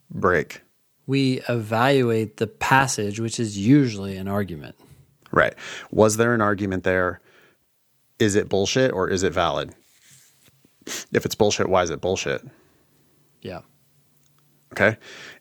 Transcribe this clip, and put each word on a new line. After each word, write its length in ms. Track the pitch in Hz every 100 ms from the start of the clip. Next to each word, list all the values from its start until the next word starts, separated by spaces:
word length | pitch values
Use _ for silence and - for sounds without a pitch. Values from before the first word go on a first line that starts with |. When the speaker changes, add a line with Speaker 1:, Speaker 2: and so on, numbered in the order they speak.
| _
Speaker 1:
break? 520 | - 95 87 - - _ _ _ _ -
Speaker 2:
We 340 | 135 135 127 -
evaluate 880 | 120 107 113 127 139 120 113 107 -
the 80 | 110
passage, 720 | - - 135 135 - 104 104
which 180 | 113 -
is 180 | 113 101
usually 580 | 104 147 127 101 98 95
an 120 | 95
argument. 480 | 101 95 80 69 - _ - _ _ -
Speaker 1:
Right. 220 | 78 65 - - - -
Was 260 | - 107 110
there 180 | 117
an 60 | 120
argument 440 | 104 101 101 95
there? 360 | 92 92 90 92 _ _ _ _ _ _ _ _ _ -
Is 140 | 110 101
it 140 | 90
bullshit 420 | 98 98 131 131
or 160 | 92 90
is 140 | 95
it 100 | 92
valid? 420 | 80 85 76 71 - _ _ _ - _ _ _ _ _ _ - - -
If 120 | 117
it's 100 | -
bullshit, 340 | - 104 - 98
why 140 | 92
is 80 | 87
it 100 | 73
bullshit? 420 | 87 92 - 67 - _ _ _ _ _ _ _ _ _
Speaker 2:
Yeah. 200 | - 85 - _ _ _ _ _ _ _ _ _ _
Speaker 1:
Okay. 240 | - 101 113 - - - -